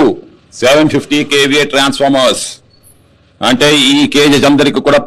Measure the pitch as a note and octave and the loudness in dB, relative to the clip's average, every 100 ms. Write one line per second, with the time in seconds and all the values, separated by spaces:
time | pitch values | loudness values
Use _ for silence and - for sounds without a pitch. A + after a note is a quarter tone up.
0 | C3+ F2+ - _ _ - B2 D3 D#3 C3 | 2 0 -12 _ _ -4 0 2 2 -2
1 | - D3 C3+ C#3+ C#3 D3 C#3+ C3+ C#3 C3+ | -4 -4 -2 -2 0 0 -2 -2 -2 -2
2 | C#3+ C#3 B2 G2 - - _ _ _ _ | -2 0 0 -2 -8 -16 _ _ _ _
3 | _ _ _ _ A2 B2+ D3 D3+ C3 C#3+ | _ _ _ _ -2 0 2 2 0 0
4 | C#3+ C#3+ D3 C#3+ C#3 C#3+ C#3 C3+ C#3+ C#3+ | 0 0 2 2 2 2 0 -2 0 0